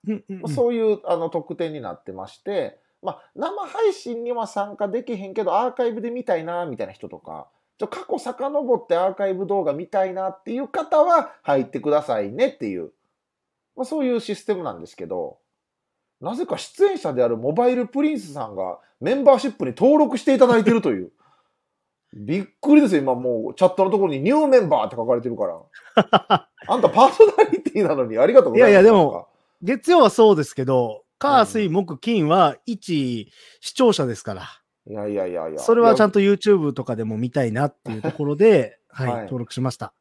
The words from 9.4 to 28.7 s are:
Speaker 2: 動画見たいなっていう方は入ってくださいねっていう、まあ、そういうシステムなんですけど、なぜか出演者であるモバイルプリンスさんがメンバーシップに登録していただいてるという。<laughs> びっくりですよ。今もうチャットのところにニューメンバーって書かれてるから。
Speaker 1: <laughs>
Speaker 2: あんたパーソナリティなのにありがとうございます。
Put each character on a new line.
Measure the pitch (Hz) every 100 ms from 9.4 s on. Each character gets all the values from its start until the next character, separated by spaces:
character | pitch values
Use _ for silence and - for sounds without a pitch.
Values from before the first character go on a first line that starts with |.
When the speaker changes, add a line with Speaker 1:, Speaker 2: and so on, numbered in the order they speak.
| 190
Speaker 2:
動 | 202
画 | 151
見 | 143 170
た | 202 190
い |
な | 185 190
っ | 190
て | -
い | 233
う | 277
方 | - 311 311
は | 330 339 - -
入 | - 139
っ | 120
て | 135
く | 147
だ | 147
さ | 147 113
い | 101
ね | 107 254
っ | -
て | 107
い | 92
う、 | 80 _ _ _ _ _ _ _ _ -
ま |
あ、 | 254
そ | 311
う | 262
い |
う | 240
シ | 220 202
ス | -
テ | 190
ム |
な | 151
ん | 87
で | 80
す | -
け | 85
ど、 | 92 76 - _ _ _ _ _ _ _ _
な | 143 233
ぜ | 359
か | -
出 | - - 403
演 | 359
者 | 165
で | 123
あ | 123
る | 113
モ | 123
バ | 160 247
イ | 247
ル | 240
プ | 269
リ | 302
ン | 285
ス | 185
さ | 143 110
ん | 95
が | 92 - _ _
メ | 147
ン | 269
バ | 285 254
ー |
シ | 262
ッ | -
プ | 139
に | 113
登 | 233 302
録 | 294 262
し |
て | -
い | 262
た | 247
だ | 233
い |
て | 214
る | 226
と | 160
い | 101
う。 | 92 _
<laughs> | _ _ _ _ _ _ _ _ _ -
び | 104 175
っ | 196 _
く | - 302
り |
で | 269
す | 170
よ。 |
今 | 135
も | 123 127 117 110
う |
チ | -
ャ | 185
ッ | 185
ト |
の | 190
と | 202
こ | 190
ろ |
に | 135
ニ | 160
ュ | 294 302
ー |
メ | 254
ン | 180
バ | 143
ー | 110
っ |
て | 120
書 | 113
か |
れ | 120
て | 120
る | 110
か | 95
ら。 | 82 _ - - - - 220 - 196 -
Speaker 1:
<laughs> | _ -
Speaker 2:
あ | 233
ん |
た | 190
パ | 185 262
ー |
ソ | - 427 392
ナ |
リ | 440 -
テ | - -
ィ | 180
な | 147
の | 120
に | 110
あ | 196
り |
が | 254
と | 151
う |
ご | 117
ざ |
い |
ま |
す。 | 240